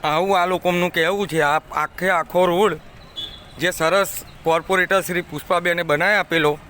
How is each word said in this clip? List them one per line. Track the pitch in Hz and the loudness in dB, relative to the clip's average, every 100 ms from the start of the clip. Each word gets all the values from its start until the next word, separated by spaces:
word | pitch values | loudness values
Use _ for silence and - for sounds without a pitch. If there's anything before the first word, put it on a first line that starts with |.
આવું | 151 156 185 196 | 0 -2 2 2
આ | 175 | 2
લોકોનું | 180 175 175 180 | 0 0 0 0
કહેવું | - 165 202 196 | 0 0 0 -2
છે. | 156 | 0
આ | 147 156 - - | 2 0 -2 -4
આખે | 151 - 180 | -4 -4 0
આખો | 180 156 175 180 | 0 0 0 2
રોડ | 175 208 160 - - - - - - - - | 2 0 0 -12 -20 -16 -14 -14 -14 -20 -4
જે | 170 | -4
સરસ | 175 160 190 190 - - - | 0 2 2 0 -4 -14 -8
કોર્પોરેટર | - 165 156 185 180 190 | 0 0 2 0 2 2
શ્રી | 170 175 | 0 -4
પુષ્પાબેને | 170 151 - 180 175 170 | -4 -12 -2 0 0 -2
બનાવી | 170 147 185 208 | 0 2 2 2
આપેલો | 185 165 147 151 - | 0 2 2 0 -6